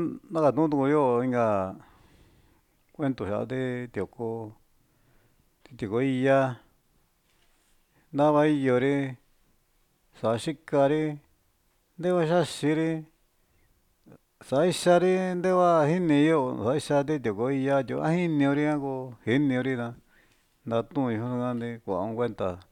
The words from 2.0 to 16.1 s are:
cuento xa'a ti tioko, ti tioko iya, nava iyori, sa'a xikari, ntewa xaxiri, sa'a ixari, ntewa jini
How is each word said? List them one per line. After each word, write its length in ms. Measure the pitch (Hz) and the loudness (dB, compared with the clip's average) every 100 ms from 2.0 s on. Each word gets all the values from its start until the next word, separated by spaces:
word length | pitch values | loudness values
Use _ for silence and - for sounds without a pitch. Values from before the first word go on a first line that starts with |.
| _ _ _ _ _ _ _ _ _ | _ _ _ _ _ _ _ _ _
cuento 320 | - 139 127 | -6 -6 -4
xa'a 240 | 95 104 117 | -4 -4 -6
ti 400 | 131 127 123 123 104 | -6 -6 -8 -8 -8
tioko, 560 | 92 - 113 113 110 110 _ _ _ _ _ _ _ _ _ _ | -8 -8 -8 -8 -12 -18 _ _ _ _ _ _ _ _ _ _
ti 80 | _ 120 | _ -10
tioko 240 | 107 113 | -4 -2
iya, 560 | 135 127 135 135 131 120 _ _ _ _ _ _ _ _ _ _ _ _ _ _ _ | -2 0 2 2 2 -6 _ _ _ _ _ _ _ _ _ _ _ _ _ _ _
nava 320 | 143 151 147 | 0 2 4
iyori, 720 | 151 147 135 123 135 139 135 123 _ _ _ _ _ _ _ _ _ - | 2 2 2 2 2 0 -4 -10 _ _ _ _ _ _ _ _ _ -6
sa'a 160 | 110 113 | -2 -2
xikari, 800 | 165 147 - 143 139 156 156 147 _ _ _ _ _ _ _ - | -4 -10 -2 2 2 2 -2 -6 _ _ _ _ _ _ _ -8
ntewa 320 | 175 180 160 | -2 0 2
xaxiri, 800 | 175 156 - 143 156 160 160 156 _ _ _ _ _ _ _ _ _ - - _ _ | 2 0 -2 0 0 0 -4 -8 _ _ _ _ _ _ _ _ _ -20 -20 _ _
sa'a 240 | - 131 180 | -2 2 2
ixari, 480 | 156 175 175 185 185 185 180 | 2 4 4 4 2 -2 -2
ntewa 480 | 185 180 175 165 147 | 0 2 4 4 4
jini 400 | 180 170 | 2 2